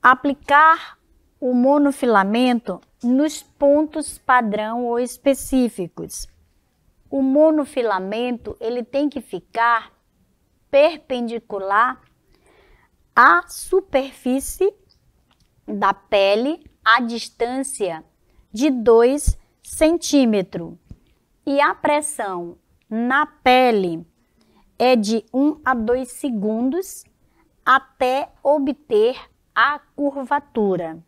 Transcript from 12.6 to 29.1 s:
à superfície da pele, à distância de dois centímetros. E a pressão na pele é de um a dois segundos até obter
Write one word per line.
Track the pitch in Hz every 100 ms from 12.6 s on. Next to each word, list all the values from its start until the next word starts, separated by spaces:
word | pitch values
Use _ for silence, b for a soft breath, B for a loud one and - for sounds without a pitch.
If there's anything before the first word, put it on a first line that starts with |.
| b b b _ _ -
à | 254 349 -
superfície | - - 370 381 269 269 - 254 262 - - 381 - _ _ _ _ _ _ _ _ -
da | 208 196
pele, | 196 _ 202 196 208 262 330 - _ -
à | 233
distância | 240 233 - _ 233 262 262 - 190 160 - _ _ _ _
de | 214 294
dois | 254 226 226 240 285 - - _ _
centímetros. | - - 311 330 - 285 247 208 185 175 165 170 _ - _ _ _ _ -
E | 277
a | 294
pressão | 381 302 294 302 - 208 180 175 175 _ _ _
na | 214 240 277 294
pele | _ 254 254 254 220 185 165 170 _ _ _ _ _ _ _
é | 247 254
de | 208 226 -
um | 262 285 302 -
a |
dois | 247 220 247 254
segundos | - 294 226 208 220 254 330 381 - - _ _ _ _ _ -
até | 262 - _ 254 262 - _
obter | - 302 269 262 _ 214 226